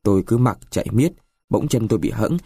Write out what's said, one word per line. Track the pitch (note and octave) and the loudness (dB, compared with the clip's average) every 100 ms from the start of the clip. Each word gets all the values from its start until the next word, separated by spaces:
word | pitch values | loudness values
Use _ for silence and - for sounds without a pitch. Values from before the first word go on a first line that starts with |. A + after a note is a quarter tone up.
tôi | G2+ F#2+ - | 0 2 2
cứ | A#2 | 2
mặc | B2 - - | 2 -2 -6
chạy | - - | -6 -2
miết. | G#2+ E3 - _ _ - | 0 0 -2 _ _ -4
Bỗng | - D3 | -2 0
chân | A#2+ A2 | 0 0
tôi | A2+ | 0
bị | - | -2
hẫng, | A2+ A2+ E3+ | -2 -2 -4